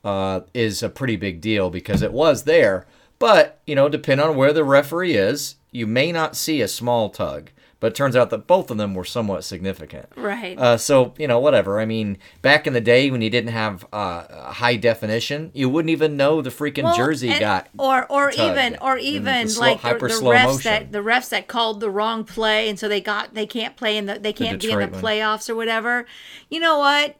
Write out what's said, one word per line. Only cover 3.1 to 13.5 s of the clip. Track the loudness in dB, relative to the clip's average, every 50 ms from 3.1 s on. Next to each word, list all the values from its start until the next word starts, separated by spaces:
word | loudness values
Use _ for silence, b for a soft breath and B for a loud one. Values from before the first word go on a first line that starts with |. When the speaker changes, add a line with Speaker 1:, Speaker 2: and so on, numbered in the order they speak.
| b _
Speaker 1:
But, | 4 6 8 6 6 4 0 _ _
you | -2 2
know, | 2 4 4
depending | 2 -2 0 0 2 2 2
on | 2 2
where | 4 4 4 4
the | 2 2
referee | 6 4 4 4 2 -4 -2 0 2 2
is, | 4 2 2 0 -2 -6 -10 -12 _ _ _
you | -8 -6 -4
may | 0 2 2 0 2
not | 0 -2 -2 -2 -4
see | -6 -4 -2 0 0
a | 0
small | -2 -2 -4 -2 0 2 2 0 -2
tug. | -4 -6 -6 -6 -6 -10 -14 -18 _ b b b b b
But | -2 -2
it | 0
turns | 0 -2 2 4
out | 4 4 4
that | 0 -8 2
both | 2 2 2 2 -2
of | -4
them | -4 -2 -2 -4
were | -6 -8
somewhat | -6 -4 -4 -2 -2 -4 -6 -6
significant. | -10 -10 -8 -6 -8 -8 -8 -14 -16 -16 -18 -18 _ _
Speaker 2:
Right. | -8 -8 -6 -6 -6 -8 -12 -4
Speaker 1:
Uh, | 2 4 4 4
so, | 2 2 4 4 4 4 2 -2
you | -6 -2
know, | 0 2 2
whatever. | 4 4 4 4 2 2 -2 -2
I | -2
mean, | -2 -2 -2 -2 -4 -6 B B B B B
back | 2 4 4 4 2
in | 0
the | -2 0
day | 4 4 4 6 4 2
when | 0 0
you | -2 0
didn't | 0 -2 -2 -2